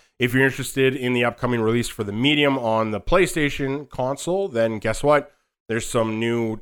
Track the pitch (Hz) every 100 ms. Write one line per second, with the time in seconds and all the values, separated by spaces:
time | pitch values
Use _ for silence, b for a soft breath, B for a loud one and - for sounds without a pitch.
0 | b b 123 127 135 131 127 135 131 135
1 | 123 123 120 - 123 120 110 117 117 -
2 | 101 104 135 147 143 135 117 110 110 104
3 | - 185 170 160 143 135 135 139 139 -
4 | 131 139 - 190 196 113 113 110 110 107
5 | 143 147 143 _ _ _ - 113 - 123
6 | 110 110 117 117 113 110